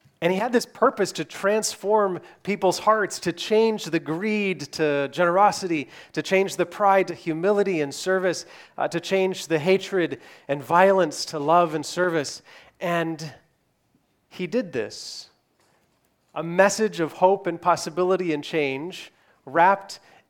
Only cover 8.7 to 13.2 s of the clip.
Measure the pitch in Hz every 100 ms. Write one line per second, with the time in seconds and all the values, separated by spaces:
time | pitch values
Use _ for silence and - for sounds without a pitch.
8.7 | - 143 170 - 190 190 - - 160 180
9.7 | 190 - 190 156 127 - - - 143 127
10.7 | 170 196 190 160 - - 156 147 175 170
11.7 | 156 143 175 180 165 131 - - - -
12.7 | _ 175 170 165 160